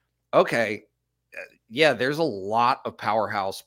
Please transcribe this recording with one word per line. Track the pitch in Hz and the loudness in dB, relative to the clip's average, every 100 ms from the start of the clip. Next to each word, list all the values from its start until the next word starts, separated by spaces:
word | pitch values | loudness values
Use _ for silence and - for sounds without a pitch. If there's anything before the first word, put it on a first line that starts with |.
| _ _ _ | _ _ _
okay, | 151 185 135 107 107 - _ _ _ _ | 2 2 0 -2 -4 -10 _ _ _ _
uh, | - 90 _ _ | -18 -18 _ _
yeah, | 117 156 | 2 2
there's | 117 127 147 | 4 -2 0
a | |
lot | 160 101 95 110 120 139 | -2 -4 -2 2 2 0
of | 117 - | -6 -6
powerhouse | 113 110 98 104 98 95 | -2 0 0 -2 -4 -6